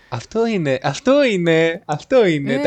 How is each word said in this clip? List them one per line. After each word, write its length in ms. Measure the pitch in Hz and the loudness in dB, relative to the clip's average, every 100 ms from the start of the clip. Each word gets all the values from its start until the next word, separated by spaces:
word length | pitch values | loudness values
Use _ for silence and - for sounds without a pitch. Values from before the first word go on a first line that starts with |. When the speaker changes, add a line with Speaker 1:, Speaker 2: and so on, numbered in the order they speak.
| - | -14
Speaker 1:
Αυτό 380 | 120 - 220 233 | -12 -8 -4 -2
είναι, 320 | 208 147 131 | -2 -2 -2
αυτό 420 | 135 143 254 285 | -4 -4 0 2
είναι, 580 | 262 196 170 160 165 170 | 2 0 2 2 2 -2
αυτό 420 | - 151 - 262 196 | -8 -8 0 2 2
είναι, 260 | 151 143 | 0 -2
Speaker 2:
Ε, 40 | |
Speaker 1:
τα 60 | 269 | 0